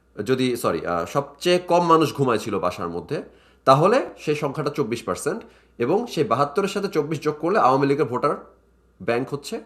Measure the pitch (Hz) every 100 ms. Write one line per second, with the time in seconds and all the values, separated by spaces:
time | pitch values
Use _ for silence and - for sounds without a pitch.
0 | _ - 104 127 127 120 107 80 85 85
1 | 85 143 143 - 175 180 180 175 170 160
2 | 151 - 127 107 113 98 87 95 87 85
3 | 85 165 - - _ _ 131 139 185 254
4 | 359 - - 147 147 151 143 147 117 117
5 | - 90 147 220 - - _ - 120 202
6 | 240 170 113 117 143 202 190 202 190 156
7 | 147 151 151 151 165 208 123 139 139 143
8 | 123 120 147 202 - _ _ _ _ -
9 | 98 120 131 143 - 226